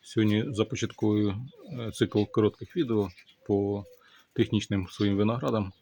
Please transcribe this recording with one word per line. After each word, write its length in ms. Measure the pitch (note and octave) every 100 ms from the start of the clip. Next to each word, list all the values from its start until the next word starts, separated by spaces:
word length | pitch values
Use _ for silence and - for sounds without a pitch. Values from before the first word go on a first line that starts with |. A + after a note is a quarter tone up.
Сьогодні 440 | - - G#2+ G#2+ A#2+
започаткую, 880 | G#2+ A2 A2 A2 - G#2+ G#2+ G#2 G2+ C3 - - C3
е, 120 | A2+
цикл 320 | - A2 G#2+
коротких 540 | G2+ - G#2+ - - F3+
відео 320 | C3+ A2 G2 - - _ -
по 380 | G2+ G2+ G2+ G2+ - _ - _
технічним 540 | - A2+ G#2+ - G2 F2+
своїм 300 | - G#2 G2
виноградам. 560 | G#2+ A#2+ C#3 A2+ F#2+ -